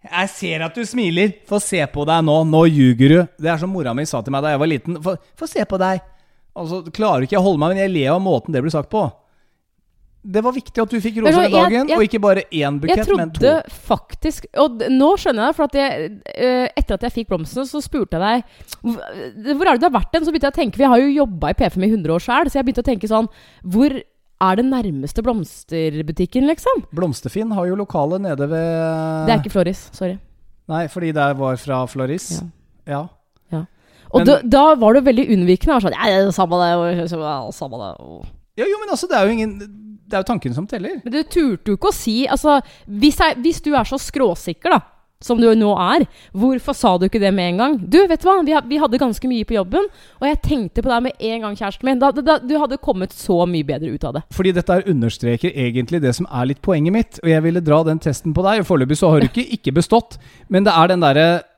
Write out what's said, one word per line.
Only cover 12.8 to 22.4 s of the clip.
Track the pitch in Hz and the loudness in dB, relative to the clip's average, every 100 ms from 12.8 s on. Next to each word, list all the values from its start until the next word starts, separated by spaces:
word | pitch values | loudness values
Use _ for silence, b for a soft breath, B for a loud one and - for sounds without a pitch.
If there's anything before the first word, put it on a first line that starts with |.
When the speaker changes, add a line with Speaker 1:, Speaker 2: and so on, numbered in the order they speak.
| 156 381 | 0 0
Speaker 2:
jeg | - | 2
trodde | 392 | 0
Speaker 1:
men | 320 | 0
to. | 160 269 320 - - - | 0 2 2 -2 -18 -4
Speaker 2:
faktisk, | 220 - - 311 - - - | -4 -4 -6 -6 -6 -10 0
og | 294 233 | 0 2
d-, | 214 | 0
nå | 262 285 392 | 4 4 4
skjønner | 370 233 240 | 0 0 -2
jeg, | 320 | 0
for | 285 | -2
at | 277 | 0
jeg, | 277 120 160 208 - | -2 -4 -8 -12 -16
eh, | - 254 254 254 - | -4 -2 0 -2 -4
etter | - | -4
at | 202 247 | -4 -4
jeg | 233 | -6
fikk | 226 | -6
blomstene, | 180 151 247 269 | -6 -6 -8 -8
så | 302 | -8
spurte | - 294 196 165 | -6 -6 -4 -2
jeg | |
deg, | 196 240 - _ - - | -2 -2 -4 _ -20 -10
«Hvor, | 233 233 - - - - 220 285 | -8 -8 -10 -14 -14 -10 -4 0
hvor | 370 | 2
er | |
det | 247 | 2
du | 339 | 2
har | 240 | 0
vært | - | -2
den?» | 330 320 | -2 -2
Så | |
begynte | 320 277 | -2 -2
jeg | |
å | 294 | -2
tenke, | 262 190 | -4 2
vi | 277 | 4
har | 240 | 6
jo | 277 277 | 4 2
jobbet | 277 175 147 | 0 -2 -4
i | - | 0
P | 208 | -2
fem | 185 190 | 0 0
i | |
hundre | 220 156 | 0 0
år | 165 | -2
selv, | - 247 | 0 0